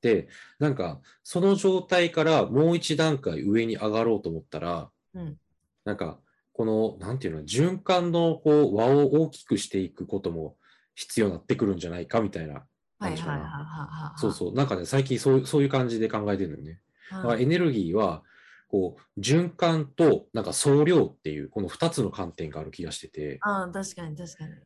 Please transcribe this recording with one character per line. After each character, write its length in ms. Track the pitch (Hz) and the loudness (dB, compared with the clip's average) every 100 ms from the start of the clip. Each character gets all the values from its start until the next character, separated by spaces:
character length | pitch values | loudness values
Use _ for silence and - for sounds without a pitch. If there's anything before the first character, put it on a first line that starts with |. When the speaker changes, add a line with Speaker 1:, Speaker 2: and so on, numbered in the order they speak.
Speaker 1:
で、 280 | 120 101 80 - - _ | 4 2 0 -16 -20 _
な 120 | 147 | -2
ん 40 | |
か、 260 | 131 90 71 _ _ | 0 -4 -8 _ _
そ 200 | - 180 | -6 2
の 140 | 190 196 | 4 4
状 260 | 196 185 | 4 2
態 280 | 180 180 170 | 2 2 4
か 140 | 165 | 2
ら 220 | 160 156 98 | 4 4 4
も 260 | 120 160 | 4 4
う 40 | 170 | 2
一 200 | - 156 | -2 0
段 220 | 160 143 | 2 0
階 240 | 101 80 | -2 -2
上 240 | 80 110 113 | 2 2 2
に 100 | 107 | -2
上 140 | 107 | -2
が 120 | 107 | 0
ろ 140 | 117 104 | 2 0
う 60 | |
と 80 | 90 | -2
思 100 | 82 | -8
っ 20 | |
た 180 | - 76 | -8 -8
ら、 300 | 85 85 73 _ _ | -4 -6 -8 _ _
Speaker 2:
う 80 | 185 | -12
ん。 180 | 170 147 _ _ _ _ | -12 -12 _ _ _ _
Speaker 1:
な 80 | - | -8
ん 40 | 104 | -6
か、 200 | 85 76 _ _ _ | -6 -8 _ _ _
こ 100 | - | -4
の、 320 | 113 110 110 - 90 | 0 2 0 -2 -8
な 60 | |
ん 60 | 131 | -6
て 100 | 113 | -6
い 40 | |
う 20 | |
の、 80 | 80 | -8
循 400 | 76 110 165 190 | -6 0 0 0
環 300 | - 180 175 | 0 0 2
の 240 | 170 165 160 | 2 2 2
こ 340 | 151 147 131 | 4 6 6
う、 60 | 101 | 4
輪 100 | 117 | 4
を 260 | 143 143 | 6 6
大 180 | 147 160 | 4 2
き 140 | - | -4
く 140 | - 101 | -2 -2
し 100 | - | -2
て 100 | 98 | -4
い 120 | 92 | -4
く 160 | - 90 | -8 -6
こ 140 | 98 | -4
と 100 | 92 | -4
も 260 | 82 78 - _ _ _ | -6 -10 -14 _ _ _
必 260 | - - - | -16 -6 0
要 60 | 104 | 0
に 60 | |
な 40 | 85 | 0
っ 60 | |
て 100 | - | -4
く 120 | 123 107 | 0 0
る 80 | |
ん 40 | 90 | 0
じ 80 | 85 | -4
ゃ 40 | |
な 100 | 85 | -8
い 60 | 85 | -2
か 160 | 117 | -2
み 80 | 104 | -2
た 100 | 85 | -6
い 60 | 80 | -10
な 180 | 67 - _ _ _ | -12 -16 _ _ _
感 160 | 196 | -8
じ 80 | 160 | -6
か 60 | 165 | -6
な。 40 | |
Speaker 2:
は 40 | 147 | -8
い 20 | |
は 40 | 151 | -8
い 40 | |
は 80 | 143 | -10
い 20 | |
は 40 | |
い 0 | |
は 200 | 151 156 | -12 -12
い 200 | 151 - | -12 -12
は 100 | 156 - | -12 -4
い。 40 | |
Speaker 1:
そ 80 | 110 | -4
う 40 | |
そ 160 | - 90 | -2 -4
う。 40 | |
な 100 | 113 | 0
ん 20 | 139 | 0
か 100 | 92 | -2
ね、 100 | 85 | -2
最 180 | 135 | 0
近 140 | 135 120 | 0 0
そ 160 | 139 | 4
う、 120 | 135 131 | 4 4
そ 120 | 151 | 2
う 40 | |
い 40 | 139 | 2
う 20 | |
感 220 | 135 123 | 2 0
じ 100 | 117 | 0
で 80 | 110 | -2
考 220 | 107 104 | -2 -2
え 60 | 98 | -2
て 60 | |
る 60 | 92 | -2
の 60 | 73 | -6
よ 60 | |
ね。 180 | 73 85 _ _ - | -14 -18 _ _ -16
Speaker 2:
は 80 | 190 | -6
い。 40 | |
Speaker 1:
だ 60 | 120 | -2
か 60 | |
ら 60 | 113 | 2
エ 40 | |
ネ 140 | 127 175 | 2 2
ル 140 | 175 | 2
ギ 200 | 120 87 | 0 0
ー 20 | |
は、 280 | 95 101 80 _ _ - - _ | 2 0 -2 _ _ -20 -20 _
こ 280 | 101 90 - _ - | -2 -2 -6 _ -8
う、 40 | |
循 340 | 101 151 175 | 0 2 2
環 320 | - 170 160 139 | 0 0 0 -4
と、 400 | - 160 110 - | 2 4 4 0
な 80 | - | -6
ん 40 | |
か 100 | 92 | -4
総 300 | 82 143 143 | -2 4 4
量 180 | 151 170 | 6 4
っ 120 | 101 - | 2 -2
て 140 | 80 | -10
い 80 | 76 | -8
う、 80 | 71 | -8
こ 100 | 110 | -6
の 80 | 92 | -8
二 220 | - 165 | -2 -2
つ 80 | - | 0
の 120 | 104 | -4
観 220 | - 87 | -4 -10
点 160 | - 80 | -8 -10
が 120 | 76 | -10
あ 40 | |
る 60 | 78 | -12
気 120 | - | -10
が 80 | 85 | -10
し 80 | - | -10
て 80 | - | -14
て。 300 | - 76 69 | -10 -10 -6
Speaker 2:
あ 220 | 208 196 | -4 -4
あ、 40 | 180 | -6
確 240 | 185 190 - | -8 -10 -10
か 120 | 165 | -12
に 80 | 151 | -12
確 200 | 175 - | -14 -14
か 100 | 156 | -16
に。 60 | 123 | -16